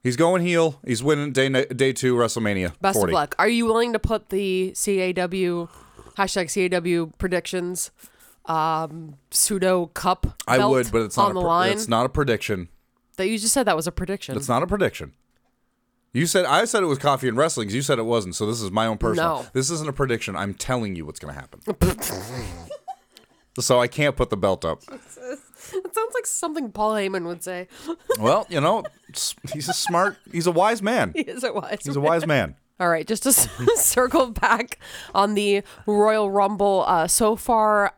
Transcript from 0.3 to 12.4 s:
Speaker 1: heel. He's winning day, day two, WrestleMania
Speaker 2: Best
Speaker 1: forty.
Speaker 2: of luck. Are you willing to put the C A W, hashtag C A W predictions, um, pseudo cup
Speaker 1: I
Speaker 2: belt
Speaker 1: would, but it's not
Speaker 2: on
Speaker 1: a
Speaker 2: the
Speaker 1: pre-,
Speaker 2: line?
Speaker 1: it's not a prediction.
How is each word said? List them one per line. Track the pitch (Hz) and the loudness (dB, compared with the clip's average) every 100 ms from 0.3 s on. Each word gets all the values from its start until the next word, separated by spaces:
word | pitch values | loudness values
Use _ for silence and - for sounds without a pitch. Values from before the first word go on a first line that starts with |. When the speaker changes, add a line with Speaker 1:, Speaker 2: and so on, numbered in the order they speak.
| 180 | 4
Speaker 1:
heel. | 175 170 160 139 - | 2 2 2 0 -4
He's | 117 | -2
winning | 135 147 147 | 2 2 2
day, | 135 135 131 131 | 0 2 2 0
day | 123 135 | 0 0
two, | 123 127 120 | 2 2 2
WrestleMania | 113 117 107 98 90 - | 2 2 0 0 -2 -2
Speaker 2:
Best | 196 185 | 0 2
Speaker 1:
forty. | - | 2
Speaker 2:
of | 180 | 2
luck. | 147 - | 0 0
Are | 208 | 2
you | 233 233 | 2 2
willing | 226 240 | 2 2
to | 220 | 0
put | - 214 - | 0 -2 -2
the | 196 196 185 185 | -4 0 0 -2
C | - - 196 | -4 -2 0
A | 185 | 0
W, | 180 180 190 180 175 170 - - - - - | -2 -2 -2 -2 -2 -6 -14 -20 -20 -16 -2
hashtag | 196 202 165 | -2 0 -2
C | 202 180 | 0 0
A | |
W | 180 170 170 160 - | 0 0 0 -2 -6
predictions, | 190 175 165 185 175 180 - _ - _ - _ - | -2 -2 -2 -6 -4 -6 -8 _ -20 _ -20 _ -4
um, | 160 160 160 160 160 160 139 _ | 0 0 -2 -4 -10 -16 -20 _
pseudo | - - 196 185 185 170 | 0 0 2 2 2 0
cup | - 190 185 - - - | -2 -2 0 -2 -4 2
Speaker 1:
I | 127 | 4
Speaker 2:
belt | - | 4
Speaker 1:
would, | 131 117 | 2 2
but | 113 | 0
it's | 107 - | 0 2
not | 202 | 2
Speaker 2:
on | |
Speaker 1:
a | |
Speaker 2:
the | 190 | 2
Speaker 1:
pre-, | 175 | 2
Speaker 2:
line? | 170 185 | 4 2
Speaker 1:
it's | 202 220 | 0 0
not | 113 127 | 2 2
a | |
prediction. | 151 143 110 | 0 0 0